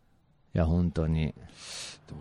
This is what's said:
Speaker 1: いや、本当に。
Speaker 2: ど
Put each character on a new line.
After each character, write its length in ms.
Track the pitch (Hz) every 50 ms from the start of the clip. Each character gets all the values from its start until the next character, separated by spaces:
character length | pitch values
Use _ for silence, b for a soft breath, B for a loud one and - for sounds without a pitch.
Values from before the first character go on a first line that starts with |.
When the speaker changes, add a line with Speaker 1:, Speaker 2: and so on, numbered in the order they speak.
| _ _ _ _ _ _ _ _ _ _ -
Speaker 1:
い 40 | 92
や、 60 | 82
本 260 | 78 82 90 87 85
当 160 | - 82 80
に。 260 | 78 80 78 78 71 - - - - B B B B B B B B B B -
Speaker 2:
ど 80 | - 76 73